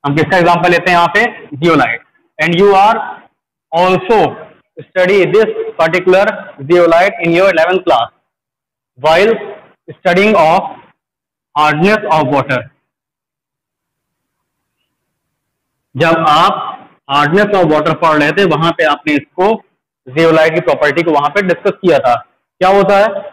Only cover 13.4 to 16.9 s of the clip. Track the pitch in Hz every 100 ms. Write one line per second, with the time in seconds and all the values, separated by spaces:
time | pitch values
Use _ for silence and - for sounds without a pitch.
13.4 | _ _ _ _ _ _ _ _ _ _
14.4 | _ _ _ _ _ _ _ _ _ _
15.4 | _ _ _ _ _ 127 165 165 156 151
16.4 | 190 - - - -